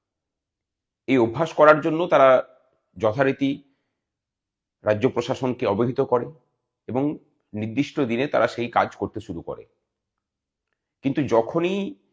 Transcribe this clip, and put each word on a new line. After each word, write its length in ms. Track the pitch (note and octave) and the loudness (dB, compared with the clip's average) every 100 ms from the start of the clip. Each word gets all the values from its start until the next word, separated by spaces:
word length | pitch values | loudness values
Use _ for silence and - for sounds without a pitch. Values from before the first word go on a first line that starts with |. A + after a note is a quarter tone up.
| _ _ _ _ _ _ _ _ _ _ - | _ _ _ _ _ _ _ _ _ _ 0
এই 120 | C3 | 2
অভ্যাস 340 | A2+ C3+ D#3+ | 2 0 -2
করার 280 | - D3+ D3+ | 4 6 6
জন্য 260 | D#3 D#3+ F3+ | 2 -2 0
তারা 420 | D#3 C3+ C3 - _ _ _ _ - | 4 6 6 2 _ _ _ _ -4
যথারীতি 640 | G#2+ G#2+ C3+ C3+ C3+ C#3 _ _ _ _ _ _ _ _ _ _ _ _ | -2 0 0 0 -2 -4 _ _ _ _ _ _ _ _ _ _ _ _
রাজ্য 260 | G2 G#2+ B2 | -2 0 0
প্রশাসনকে 580 | A#2+ A#2+ A#2+ B2+ A#2+ A2+ | -2 -4 -4 -4 -2 -2
অবহিত 340 | G2 B2+ B2 | 0 0 -2
করে 260 | C3+ B2 C#3+ - _ _ _ _ - | 0 0 -2 -12 _ _ _ _ -8
এবং 320 | A#2 D3 D#3 _ _ _ | -4 -4 -6 _ _ _
নির্দিষ্ট 460 | G#2+ A2 A2+ C#3+ - | -10 -6 -4 -4 -4
দিনে 260 | C3 A#2 C#3+ | -4 -2 -2
তারা 220 | B2+ A#2 | 0 -2
সেই 200 | - A#2 | -2 -4
কাজ 280 | G2+ G2 - | -2 -2 -4
করতে 240 | G2 A2+ | -8 -8
শুরু 220 | - E2 | -12 -12
করে। 240 | - B1+ A1+ _ _ _ _ _ _ _ _ _ _ _ _ _ | -12 -14 -16 _ _ _ _ _ _ _ _ _ _ _ _ _
কিন্তু 200 | C3+ C#3 | -6 -2
যখনই 720 | B2+ A2+ A2+ E3 E3+ G3 G3 - _ | 0 2 2 0 -2 -4 -6 -10 _